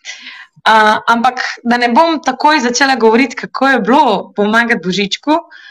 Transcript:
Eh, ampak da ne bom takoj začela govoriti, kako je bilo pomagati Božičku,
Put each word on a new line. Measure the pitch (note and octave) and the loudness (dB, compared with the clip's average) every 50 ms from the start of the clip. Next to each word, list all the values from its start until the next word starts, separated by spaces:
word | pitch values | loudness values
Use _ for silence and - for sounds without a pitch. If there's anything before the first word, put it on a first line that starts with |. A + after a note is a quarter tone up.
| - - - - B3+ - - - - _ _ _ | -20 -20 -20 -18 -20 -20 -20 -20 -20 _ _ _
Eh, | - G#3+ A3 A3 G#3+ G#3+ A3 - - | 0 2 4 4 4 2 2 0 0
ampak | - A#3 A#3 A3+ B3+ B3+ - - - - - | 0 0 2 0 -2 -2 -2 -10 -10 -10 -8
da | - A#3 A#3+ | -4 -2 -2
ne | A#3+ B3 B3 | 0 0 2
bom | A#3 D4+ E4 E4+ D#4+ C#4+ | 2 2 2 2 0 -2
takoj | - B3+ B3+ - - D4+ D#4 D4+ | -4 -6 -4 0 0 0 0 2
začela | A#3 B3 B3 - C#4 C4+ C4 | -2 -2 -2 0 0 0 0
govoriti, | A#3 A3 A3+ A3 A#3 C#4 A3+ - | 2 2 2 4 2 0 0 -4
kako | - - - - - C4 C#4 | -12 -12 -10 -6 -2 0 0
je | C4 A3+ | 0 0
bilo | F#3+ G3+ B3+ D4+ D4+ A#3+ G3 E3+ - - | 0 2 2 2 2 2 0 -2 -4 -8
pomagati | - G#3 G3+ G#3 A3 A3+ A#3+ A#3 A#3+ - | -4 -4 -2 0 0 0 0 0 -2 -4
Božičku, | - F#3 F3 G3+ G3+ G3 - - - C#4+ D#4 E4+ E4 - - - - - | -4 -6 -4 -4 -4 -6 -6 -8 -2 -2 -2 -2 -2 -8 -20 -20 -20 -20